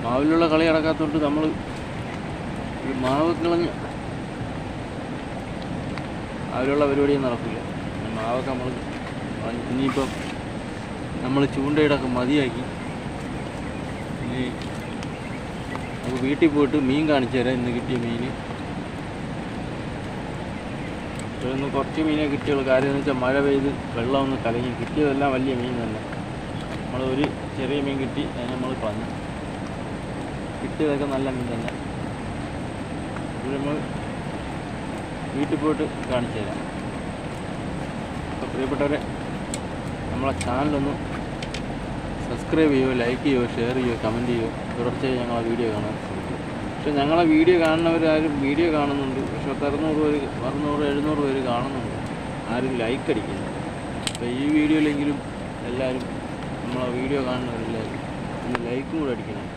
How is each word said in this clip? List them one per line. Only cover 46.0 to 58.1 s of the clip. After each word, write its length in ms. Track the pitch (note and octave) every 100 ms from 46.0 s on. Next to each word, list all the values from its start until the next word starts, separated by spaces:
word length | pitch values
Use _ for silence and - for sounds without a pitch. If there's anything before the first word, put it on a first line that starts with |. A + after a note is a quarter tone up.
| -
ശ്രമിക്കുക. 340 | G2 F#2 - - - -
പക്ഷേ 180 | - D3+ C#3+
ഞങ്ങളെ 240 | C#3+ E3 E3+ D#3
വീഡിയോ 220 | D#3+ F3+ D#3+
കാണുന്നവരാരും 680 | D#3+ E3 E3 D#3+ D#3 D#3 C#3+ C#3
വീഡിയോ 220 | D3 E3+ D3+
കാണുന്നുണ്ട്, 440 | C#3+ C#3+ C3+ C3 C3
പക്ഷേ 160 | C#3 C#3+
പത്തറുന്നൂറ് 480 | C3+ D3 C#3+ D#3 D3+ D3+
പേര്, 160 | D3 C#3 - C3+
അറുന്നൂറ്, 340 | C#3+ D3 D3 D3
എഴുന്നൂറ് 300 | C#3+ D3+ D3 C#3
പേര് 160 | C3+ B2+
കാണുന്നുണ്ട്, 460 | A#2+ C3 C3+ A2 G#2+ - - - - -
ആരും 200 | A#2 B2+ B2+
ലൈക്ക് 240 | A2+ C3 - C#3+
അടിക്കുന്നില്ല. 420 | - - - - - - - - -
അപ്പോൾ 140 | - A#2+ B2
ഈ 40 | C#3+ D3+
വീഡിയോയിലെങ്കിലും 600 | D3+ D#3 D3+ C#3+ C#3+ C#3 - - - - B2
എല്ലാവരും, 340 | B2 C3 B2+ - - - - - -
നമ്മളെ 260 | - B2+ B2+ B2
വീഡിയോ 200 | C3+ C#3+ B2+
കാണുന്നവരെല്ലാവരും 720 | B2+ B2 A#2 A2 A2+ G#2+ - -